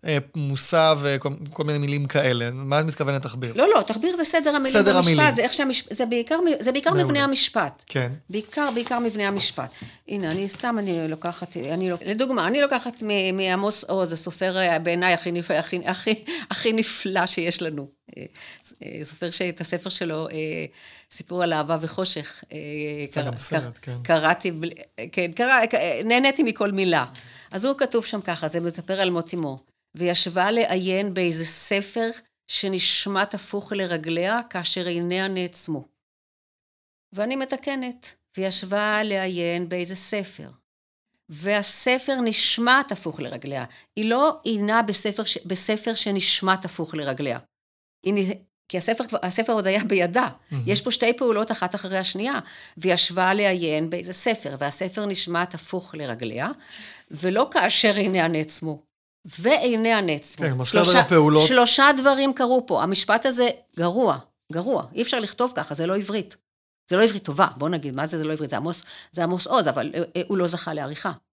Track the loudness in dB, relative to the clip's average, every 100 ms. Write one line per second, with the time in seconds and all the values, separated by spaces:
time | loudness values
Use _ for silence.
0 | 2 0 -2 -6 -2 4 6 8 6 6
1 | 2 2 0 -6 -12 -6 -2 0 0 -2
2 | 0 2 2 2 -2 -6 0 2 2 -2
3 | -2 -2 -4 -6 -4 2 4 4 2 -2
4 | -2 0 0 2 2 4 6 8 8 6
5 | 6 6 4 4 2 2 2 0 -2 -4
6 | -2 -2 -2 0 0 0 0 0 2 2
7 | 2 2 2 4 2 2 -4 -6 -6 -2
8 | -2 -6 -8 -8 -6 -4 -2 -2 -4 -2
9 | -2 -2 -2 0 0 -2 -10 -12 -20 -20
10 | -10 -6 -4 -4 -4 -4 -4 -2 -2 -4
11 | -4 -6 -8 -8 -12 -10 -6 -4 -4 -4
12 | -6 -4 -2 0 0 0 0 0 -4 -8
13 | -2 0 0 0 0 0 0 -2 -2 -2
14 | -2 -4 -6 -4 -2 2 2 2 0 2
15 | 2 2 0 -4 -2 -2 -2 -4 -4 -4
16 | -2 -2 -4 -10 -6 -2 0 0 -2 -4
17 | -2 0 0 0 0 0 -2 -8 -12 _
18 | -20 -18 -18 -18 -20 -16 -18 -16 -16 -12
19 | -12 -8 -4 -2 -2 -6 -6 -6 -4 -4
20 | -4 -6 -6 -8 -6 -6 -10 -14 -20 -20
21 | _ -16 -8 -2 0 0 -2 -4 -4 -2
22 | -2 -2 -4 -14 -16 -14 -10 -8 -8 -8
23 | -6 -4 -4 0 2 2 -4 -14 -12 -10
24 | 0 2 4 0 -2 -6 -10 -12 -18 -14
25 | -8 -4 -4 -2 2 4 4 0 0 -2
26 | 2 4 4 2 -2 0 -2 0 2 2
27 | -2 -10 -20 -20 -10 -4 -2 0 0 0
28 | -2 -6 -6 -4 -4 -4 -6 -8 -6 -2
29 | 0 -2 -4 -6 -6 -8 _ _ _ -4
30 | 0 2 2 2 2 2 0 0 0 -2
31 | -2 -2 -2 0 0 2 2 0 -2 -4
32 | -4 -6 _ _ -6 -4 -2 2 4 4
33 | 2 0 -2 -4 -8 -8 -6 -6 -4 -4
34 | -4 -2 -2 -2 -4 -6 -2 -2 -2 -4
35 | -2 -2 -2 -4 -4 -6 -4 -6 -10 _
36 | _ _ _ _ _ _ _ _ _ _
37 | _ -6 -4 -4 -4 -4 -4 -4 -6 -10
38 | -18 _ _ -6 0 0 0 -2 0 0
39 | -2 -2 -4 -4 -4 -4 -4 -6 -4 -2
40 | -2 -2 -6 -14 -18 _ _ _ _ _
41 | _ _ _ -8 -2 0 2 2 4 2
42 | 0 0 0 4 6 6 6 4 2 -6
43 | -6 -8 -10 -10 -8 -8 -10 -16 _ -4
44 | 0 4 2 0 -2 0 2 2 4 0
45 | 0 -2 -2 -2 -2 0 0 0 0 0
46 | 2 4 6 6 4 0 -2 -8 -6 -4
47 | -4 -4 -4 -6 _ _ _ _ _ _
48 | -2 0 0 -4 _ _ _ -2 0 -2
49 | -2 -4 -2 -2 0 0 2 0 2 2
50 | 2 2 0 -6 _ -6 2 2 2 2
51 | 2 2 2 0 0 -2 -4 -4 -4 -4
52 | -2 -4 -4 -6 -8 -20 -20 -4 0 4
53 | 4 4 0 2 2 0 0 -2 -2 -6
54 | -4 0 0 -2 -6 -6 -4 -4 -6 -4
55 | -4 -2 -2 -2 -4 -8 -8 -10 -10 -10
56 | -8 -8 -8 -6 -8 -10 -18 -20 -18 -20
57 | _ -6 -2 0 0 2 4 4 4 4
58 | 2 2 2 0 -2 -4 -4 -10 _ _
59 | _ _ -16 -4 0 2 2 0 2 2
60 | 0 -2 -4 -4 -2 2 4 6 8 6
61 | 8 6 8 8 8 8 8 8 8 8
62 | 4 4 2 2 2 2 2 0 2 2
63 | 2 2 2 2 0 -2 _ -2 -2 2
64 | 0 0 -8 _ _ -6 -2 -2 -4 -4
65 | -2 -2 -4 -4 -4 -4 -8 -4 -2 -4
66 | -4 -6 -8 -16 _ _ _ _ -2 4
67 | 4 2 -6 0 0 0 -4 -4 -6 -6
68 | -4 -4 -4 -6 -6 -4 -4 -6 -10 -18
69 | -14 -4 -2 -2 0 2 2 -2 -4 -6
70 | -6 -6 -4 -2 -2 -2 -6 -8 -8 -6
71 | -8 -10 _